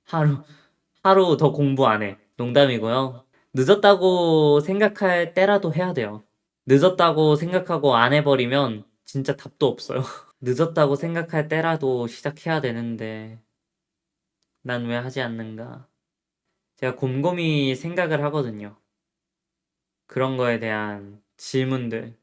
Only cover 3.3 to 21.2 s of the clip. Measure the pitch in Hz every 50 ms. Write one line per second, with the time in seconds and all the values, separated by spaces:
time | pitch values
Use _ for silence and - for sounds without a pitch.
3.3 | _ _ _ _ - 131 131 143 208 202 208 202 202 190 185 185 185 180 175 165
4.3 | 160 156 151 147 147 151 151 180 190 202 214 220 208 - 208 185 180 175 175 170
5.3 | 175 185 190 202 208 202 202 165 151 165 185 185 170 139 110 104 107 107 - _
6.3 | _ _ _ _ _ _ _ 120 135 139 160 185 185 185 175 165 151 156 156 156
7.3 | 151 147 165 170 180 185 180 - 170 147 143 139 123 113 120 151 143 147 139 143
8.3 | 139 127 120 120 135 143 139 120 110 104 - - _ _ _ - - 139 131 147
9.3 | 139 - - 117 - _ 151 123 117 - - - - 131 131 - - - - _
10.3 | _ _ 127 123 127 123 165 165 165 170 151 139 143 143 - 165 170 170 165 165
11.3 | - 156 151 156 156 160 165 165 160 160 143 131 127 123 120 117 - - - 147
12.3 | 151 - - 165 160 156 131 123 117 117 117 117 117 110 113 110 110 107 110 110
13.3 | 113 113 _ _ _ _ _ _ _ _ _ _ _ _ _ _ _ _ _ _
14.3 | _ _ _ _ _ _ _ 127 123 120 120 117 120 120 123 131 127 135 127 117
15.3 | 113 113 113 110 110 110 117 123 131 131 127 _ _ _ _ _ _ _ _ _
16.3 | _ _ _ _ _ _ _ _ _ _ 131 127 127 - 139 131 127 135 143 180
17.3 | 180 175 170 160 151 147 139 135 131 131 - 165 175 180 180 156 156 143 147 147
18.3 | 151 151 131 117 110 104 104 104 - _ _ _ _ _ _ _ _ _ _ _
19.3 | _ _ _ _ _ _ _ _ _ _ _ _ _ _ _ _ - 131 131 131
20.3 | 131 127 127 120 117 113 117 110 107 107 107 104 104 101 101 101 104 107